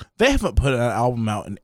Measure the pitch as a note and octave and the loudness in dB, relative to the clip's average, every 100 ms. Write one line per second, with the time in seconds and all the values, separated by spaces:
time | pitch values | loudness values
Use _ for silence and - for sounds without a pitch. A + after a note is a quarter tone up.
0 | - - B3+ C4 F#3+ A2 C#3 B2 A#2+ G#2+ | -20 0 2 2 2 2 2 0 0 0
1 | B2 A#2+ A2 G#2 - G2+ | 0 0 -2 -4 -8 -14